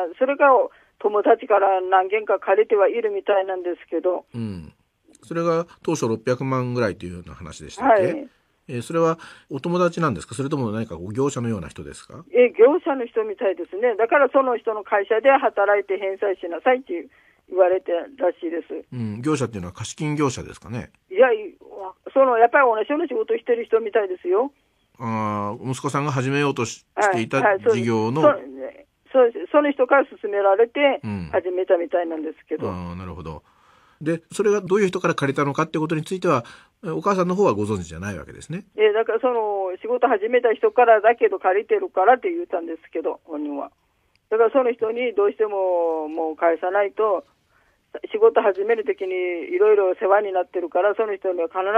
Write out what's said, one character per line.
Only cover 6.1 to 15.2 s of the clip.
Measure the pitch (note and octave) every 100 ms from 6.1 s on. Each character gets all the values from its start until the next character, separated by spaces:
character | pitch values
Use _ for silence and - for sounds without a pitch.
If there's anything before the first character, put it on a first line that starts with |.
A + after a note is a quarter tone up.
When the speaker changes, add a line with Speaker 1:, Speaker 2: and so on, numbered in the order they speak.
| A2 -
Speaker 2:
百 | B2+ C3+
万 | C3 B2
ぐ | B2
ら | A2
い | F2
と | F2
い |
う | F2
よ | D#2+
う |
な | C#2+
話 | D#2 -
で | D2+
し | -
た | B3+
っ | A3
け？ |
Speaker 1:
は | -
い。 | D#4+ C4+ _ _ _ -
Speaker 2:
え | B2
ー、 |
そ | A#2
れ | E3
は | E3 D#3+ - - -
お | C3+
友 | F3 F3
達 | F3 E3+
な | D#3+
ん |
で | F2+
す | -
か？ | A#2
そ |
れ | C3+
と | D3+
も | A#2
何 | G#2+ A2
か | E2
こ | F#2
う |
業 | A2 C#3
者 | C3
の | A#2+
よ | G#2+
う |
な | D2+
人 | -
で | C#2+
す | - -
か？ | - -
Speaker 1:
え、 | A3+ B3 -
業 | A#3+ E4
者 | E4+ C4+
の | A#3+
人 | -
み | G#3+ F#3+
た | G3+
い | F3
で | -
す | F#3
ね。 | A#3+ G3+
だ | A3+
か | D4
ら | C4+
そ | C#4+
の | C4 A3+
人 | -
の | G#3+
会 | F#3+ G#3 G3+
社 | A3